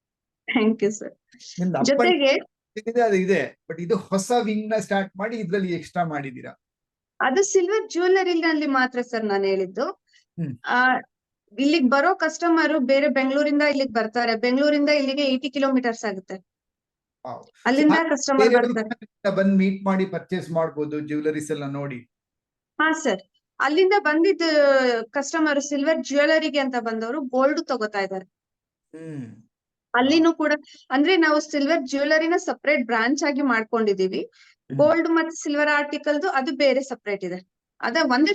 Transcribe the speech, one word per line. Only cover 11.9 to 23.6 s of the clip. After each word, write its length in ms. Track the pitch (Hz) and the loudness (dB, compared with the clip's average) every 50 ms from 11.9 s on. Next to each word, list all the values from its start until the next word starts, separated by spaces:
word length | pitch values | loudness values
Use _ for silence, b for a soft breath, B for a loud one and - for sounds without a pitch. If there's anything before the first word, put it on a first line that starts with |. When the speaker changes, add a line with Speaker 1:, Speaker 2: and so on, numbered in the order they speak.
| 269 277 320 359 381 | 4 4 4 2 0
Speaker 1:
ಕಸ್ಟಮರ್ 640 | 370 330 311 311 - 339 339 330 330 311 285 311 302 | 0 -2 -4 -2 -2 0 2 2 4 2 2 0 0
ಬೇರೆ 280 | 247 262 269 277 294 | 2 2 2 2 2
ಬೆಂಗಳೂರಿಂದ 540 | 285 247 269 262 262 269 294 294 294 285 294 | 2 0 0 0 0 0 0 0 2 2 2
ಇಲ್ಲಿಗ್ 300 | 294 294 277 269 269 240 | 2 2 2 0 -2 -2
ಬರ್ತಾರೆ, 440 | 214 233 220 220 - 240 240 233 226 | -2 -2 -2 -2 -2 -2 0 0 0
ಬೆಂಗಳೂರಿಂದ 540 | 220 247 247 254 269 294 294 294 285 285 302 | 0 0 0 2 2 2 2 2 2 2 2
ಇಲ್ಲಿಗೆ 360 | 294 294 269 262 269 294 285 | 2 2 0 0 -2 0 0
ಏಯ್ಟಿ 240 | 269 262 262 294 277 | 0 0 -2 -4 -4
ಕಿಲೋಮೀಟರ್ಸ್ 560 | - 285 277 269 262 254 254 233 226 - - | -2 -2 0 2 2 0 0 -2 -4 -4 -6
ಆಗುತ್ತೆ. 460 | 208 190 190 185 - 185 190 - _ _ _ _ _ _ _ _ _ _ _ _ _ _ _ - | -8 -8 -8 -10 -12 -14 -16 -16 _ _ _ _ _ _ _ _ _ _ _ _ _ _ _ -14
Speaker 2:
Wow. 200 | 127 117 - - - _ _ _ | -14 -14 -14 -16 -20 _ _ _
Speaker 1:
ಅಲ್ಲಿಂದ 260 | 240 262 285 302 302 | 0 2 4 4 4
Speaker 2:
So, 180 | 302 330 330 311 | 4 4 2 0
Speaker 1:
ಕಸ್ಟಮರ್ 320 | 294 - - 277 269 262 | -2 -2 -2 0 2 4
Speaker 2:
ಬೇರೆಯವ್ರು 320 | - 247 240 240 240 240 - | 4 6 6 4 4 2 -2
Speaker 1:
ಬರ್ತಾರೆ. 640 | 220 214 220 233 - 214 - _ _ - 196 170 | -4 -6 -6 -10 -12 -14 -20 _ _ -4 -2 0
Speaker 2:
ಬಂದ್ 220 | 190 196 196 196 | 2 2 2 4
ಮೀಟ್ 280 | 190 190 196 196 196 196 | 4 2 2 0 -2 -2
ಮಾಡಿ 200 | 196 190 190 190 | 0 0 0 0
ಪರ್ಚೇಸ್ 460 | 190 175 165 - - 185 175 156 151 | -2 -4 -8 -8 -6 -6 -6 -6 -4
ಮಾಡ್ಬೋದು 480 | 165 165 160 156 139 151 147 147 151 151 | -2 -2 -2 -2 -2 -6 -6 -4 -4 -6
ಜ್ಯುವೆಲ್ಲರೀಸ್ 520 | 151 147 147 151 151 156 156 151 151 - | -6 -4 -6 -2 -2 -2 -2 -2 -6 -6
ಎಲ್ಲ 140 | 151 147 143 | -6 -6 -6
ನೋಡಿ. 440 | 139 139 143 143 143 123 120 117 _ _ _ _ _ _ _ _ _ _ _ _ _ _ - | -8 -8 -8 -8 -8 -10 -12 -14 _ _ _ _ _ _ _ _ _ _ _ _ _ _ 0
Speaker 1:
ಹಾ 100 | 302 320 | 0 0
ಸರ್, 300 | 320 311 - 247 185 - - _ _ _ _ _ _ | 0 0 -2 -2 -2 -2 -6 _ _ _ _ _ _
ಅಲ್ಲಿಂದ 340 | - | -4